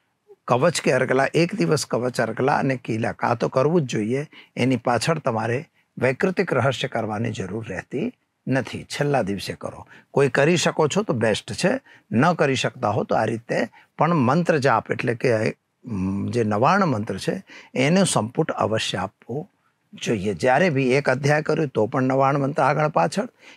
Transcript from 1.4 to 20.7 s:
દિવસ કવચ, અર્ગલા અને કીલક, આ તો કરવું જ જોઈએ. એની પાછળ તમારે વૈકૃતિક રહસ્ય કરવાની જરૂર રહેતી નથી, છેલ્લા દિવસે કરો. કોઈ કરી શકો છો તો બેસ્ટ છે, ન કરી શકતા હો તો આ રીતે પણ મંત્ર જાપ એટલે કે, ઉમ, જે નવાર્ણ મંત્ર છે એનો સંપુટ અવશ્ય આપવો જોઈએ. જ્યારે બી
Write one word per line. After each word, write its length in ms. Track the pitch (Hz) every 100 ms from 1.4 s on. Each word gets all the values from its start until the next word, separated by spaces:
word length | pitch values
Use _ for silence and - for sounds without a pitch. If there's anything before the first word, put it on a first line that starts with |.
| 170 202
દિવસ 300 | 165 147 -
કવચ, 360 | 120 123 123
અર્ગલા 360 | 113 110 131 -
અને 200 | 139 127
કીલક, 460 | - 113 113 90
આ 120 | 117 120
તો 120 | -
કરવું 340 | 131 139 175
જ 40 | 131
જોઈએ. 440 | 117 107 131 151 - - -
એની 220 | 123 123
પાછળ 420 | - 120 - 160
તમારે 500 | 131 110 113 120 165 _ _ -
વૈકૃતિક 560 | 127 131 185 190 185
રહસ્ય 340 | 139 135 123 131
કરવાની 440 | 117 107 107 117
જરૂર 340 | 101 95 107 107
રહેતી 460 | 87 - - 240 - _ _ -
નથી, 360 | 131 113 -
છેલ્લા 380 | 76 - 143 139
દિવસે 320 | 98 98 -
કરો. 340 | - - - - - _
કોઈ 180 | - 139
કરી 280 | - 143 175
શકો 300 | 170 156 156
છો 160 | 160
તો 100 | -
બેસ્ટ 400 | 127 110 101 -
છે, 280 | 104 185 214 - - -
ન 220 | 113 160
કરી 220 | 170 147 131
શકતા 340 | 123 - 113
હો 140 | 113
તો 120 | - -
આ 80 |
રીતે 460 | 113 117 - 156 226 - _ -
પણ 160 | 151
મંત્ર 440 | 170 120 156 170 160
જાપ 340 | 131 113 -
એટલે 240 | 113 127 117
કે, 420 | 135 110 110 - _ _ 127
ઉમ, 420 | 101 95 98 101
જે 140 | 110
નવાર્ણ 420 | 110 104 135 196 180
મંત્ર 320 | 113 104 98
છે 280 | - 190 - - - -
એનો 280 | 135 180
સંપુટ 480 | 185 - 110 - 160
અવશ્ય 460 | - 104 107 - 104
આપવો 520 | 95 _ - 117 185 _ _ _ _
જોઈએ. 400 | 202 - 113 101
જ્યારે 360 | 92 123 131
બી 220 | 185